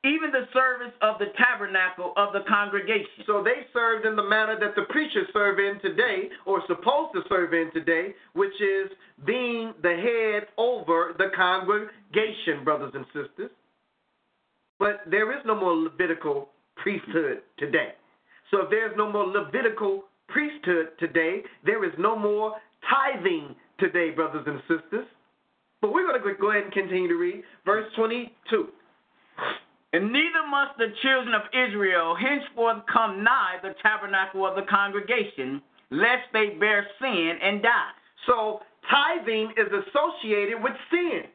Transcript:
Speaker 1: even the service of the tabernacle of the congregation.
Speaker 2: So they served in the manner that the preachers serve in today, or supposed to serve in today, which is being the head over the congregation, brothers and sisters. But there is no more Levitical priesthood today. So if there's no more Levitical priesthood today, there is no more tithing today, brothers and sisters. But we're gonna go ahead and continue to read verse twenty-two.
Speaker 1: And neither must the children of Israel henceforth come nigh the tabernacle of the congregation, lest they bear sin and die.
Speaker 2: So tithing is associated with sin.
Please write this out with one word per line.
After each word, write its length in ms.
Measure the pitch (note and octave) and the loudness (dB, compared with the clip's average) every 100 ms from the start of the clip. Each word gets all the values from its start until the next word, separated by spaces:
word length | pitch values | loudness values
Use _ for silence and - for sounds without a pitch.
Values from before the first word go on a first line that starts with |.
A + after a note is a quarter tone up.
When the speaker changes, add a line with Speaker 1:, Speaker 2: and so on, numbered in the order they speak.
| C4+ | 0
Speaker 1:
even 260 | D#4 D#4 | 0 0
the 160 | C4+ - | -2 0
service 400 | B3+ C4 B3+ A#3+ - | 2 2 0 -8 0
of 160 | G#3+ G#3+ | 0 0
the 80 | G3+ - | -4 0
tabernacle 760 | B3 A3+ G3+ F#3+ F#3 F3+ F3+ - | 0 0 -2 0 0 -2 -4 0
of 160 | G3+ | 2
the 80 | G3+ G3 | 0 0
congregation. 760 | G#3 G#3 G3 F#3+ G#3+ - - G#3 | 0 2 -2 0 -2 -2 -12 -2
Speaker 2:
So 180 | G#3 | 0
they 220 | G3 C4+ - | 2 -2 -4
served 320 | A#3+ A3+ A3 A3 | 0 0 2 0
in 100 | G#3+ | 0
the 80 | |
manner 340 | G3+ G#3+ G#3+ G#3+ | 2 2 2 0
that 160 | G#3 G#3 | 0 -2
the 80 | G3+ | -2
preachers 380 | D4 D4+ G#3+ F3 | -2 0 -2 -2
serve 260 | G#3 G3+ F#3 | 2 2 2
in 200 | G3+ G3+ | 0 0
today, 480 | G3 E3 A#3+ F#3+ G3+ - - | -4 0 0 0 -6 -10 -4
or 160 | F#3+ - | -4 -2
supposed 460 | E3+ A3+ C#4+ E4 F#3 | 0 2 2 0 -6
to 60 | - | -2
serve 260 | F#3+ E3+ | 0 2
in 160 | E3 D#3+ | 0 -2
today, 400 | D#3+ D#3+ E3 F#3+ - - | -4 0 0 0 -10 -12
which 200 | E3+ G3 G3 | -2 -2 0
is 300 | G3+ G3 G3 - - _ C#3 | 0 0 -4 -10 -20 _ -2
being 480 | A#3+ B3 A#3 A3+ - | -2 0 -4 -6 -2
the 140 | F3 E3+ | 0 2
head 520 | A3 A#3 A3 G#3 G3+ - | 0 2 0 0 -4 0
over 580 | A#3 A#3+ E3 E3 E3+ E3+ | 0 0 2 2 2 0
the 140 | F#3+ F#3+ | -2 2
congregation, 1300 | F3+ F#3 F#3 G#3 G#3+ - _ F3+ G#3+ G#3+ - C#3+ | 2 2 2 0 -2 -16 _ 0 0 -2 -4 -2
brothers 280 | C3+ D3+ C#3 - | 0 -2 -2 -10
and 100 | - | -10
sisters. 440 | D3 C3+ - G#3+ _ _ _ _ _ _ _ _ _ _ _ _ _ | -10 -12 -12 -14 _ _ _ _ _ _ _ _ _ _ _ _ _
But 240 | G3+ G3+ E3 | -2 -2 0
there 280 | G3 A3 C#4 | 0 0 -2
is 20 | A3+ | -2
no 100 | G#3+ | 0
more 140 | F#3 | 2
Levitical 760 | E3 D#3+ C#3+ F3 D#3+ D#3 C#3 C#3 _ _ - | 2 0 -2 -2 -2 -2 -4 -4 _ _ -6
priesthood 640 | G3 F#3+ - E3 D3 - - - | -4 -4 -2 -2 0 -4 -10 -8
today. 360 | C#3+ D#3+ - - _ _ _ _ _ | 0 0 0 -8 _ _ _ _ _
So 100 | G3 | 0
if 80 | - | 2
there's 260 | G#3+ A3 G#3 | 2 0 0
no 160 | G#3+ | 0
more 160 | G3+ F#3 | 0 0
Levitical 800 | G3+ D#3 B3 A3+ G#3+ G#3 G3 - _ _ | 0 -2 0 0 0 -2 -2 -6 _ _
priesthood 680 | - D4+ D4 F3+ F3 D#3+ - | -2 -2 -6 0 0 0 -4
today, 460 | E3+ E3 D#3+ G3 - - - | -2 0 0 -2 -8 -4 0
there 180 | A3 | 0
is 80 | F3+ D#3 | -2 0
no 180 | G3 A3 | 0 2
more 380 | G#3 G#3 G#3+ G#3+ - _ - | 0 0 -2 -6 -16 _ 0
tithing 640 | C4 C4+ B3+ F3+ E3 C#3+ - _ - | 2 2 0 -2 -2 -6 -18 _ -2
today, 320 | E3+ F3 E3 | 0 2 0
brothers 340 | D#3 D3+ D3 C#3+ | 0 -2 -2 -6
and 140 | C#3 | -8
sisters. 440 | - E3 - A3 B3+ _ _ _ _ _ _ _ | -2 -4 -2 -8 -8 _ _ _ _ _ _ _
But 120 | G#3+ | 0
we're 140 | D4 F4 | 2 2
gonna 160 | C4+ G3+ G3 | 0 -2 -2
go 120 | G3+ | 0
ahead 120 | G#3 | 0
and 100 | G3+ | 0
continue 360 | G3+ F#3+ F#3 F3+ | -4 -2 0 0
to 60 | E3+ | 2
read 280 | F3 G#3 - - - | 0 -4 -14 -8 0
verse 200 | G#3+ G#3+ - | 0 0 -2
twenty-two. 720 | A3 A#3+ A#3 _ - A3 - - _ _ _ _ _ - - - _ _ _ | -2 -2 -8 _ -2 0 0 -8 _ _ _ _ _ -8 -6 -6 _ _ _
Speaker 1:
And 220 | E3 G3+ | 0 2
neither 320 | C4 E4 E4 D#4 | 2 2 0 0
must 300 | C#4 C#4 - | 0 0 0
the 160 | A3+ G#3+ | -4 0
children 320 | C4+ C4 A#3+ | 2 2 2
of 80 | A3 G#3 | -2 0
Israel 640 | B3+ B3 G3+ F#3+ F3+ E3 E3+ | 0 0 2 2 4 2 0
henceforth 680 | B3+ C#4+ C#4+ A#3 A3+ A3+ - | 0 -2 -4 0 2 2 2
come 320 | A#3 A3 G3 | 2 2 4
nigh 320 | A3 C4 G3 F#3 | 4 4 2 -4
the 100 | G3 F#3+ | -8 0
tabernacle 640 | G#3+ G#3+ G3+ G3 F#3+ F#3+ F#3+ | 2 2 0 0 0 0 0
of 100 | F#3+ | 0
the 60 | G3 | 0
congregation, 920 | G3+ G3+ G3+ G3+ A#3+ G3+ - C3 C#3 _ _ _ | 2 2 -2 -2 -2 -2 -4 -6 -6 _ _ _
lest 400 | C#3+ A3 B3 - | 2 4 2 0
they 180 | A3 G#3 D#3+ | 0 0 2
bear 260 | G#3 G#3 G3+ - | 2 2 -2 -6
sin 360 | C4 G3 E3 E3+ | -2 0 0 0
and 220 | G3 G3+ | 0 2
die. 260 | A3+ A#3 - - _ _ - | 2 2 0 -10 _ _ 0
Speaker 2:
So 320 | A#3+ G#3+ - - _ - | 2 2 -4 -12 _ 2
tithing 640 | C#4 D4 E4+ G#3+ A3 A3 A3+ | 4 4 0 0 -2 0 0
is 100 | G3+ | 0
associated 960 | G3 G3 C#4+ D4+ - A3 G#3 G3+ A3+ | 0 0 0 0 -2 -2 0 0 -2
with 120 | A#3+ A3 - | -4 -6 -2
sin. 300 | E4+ F4 G3+ - | 0 0 -2 -8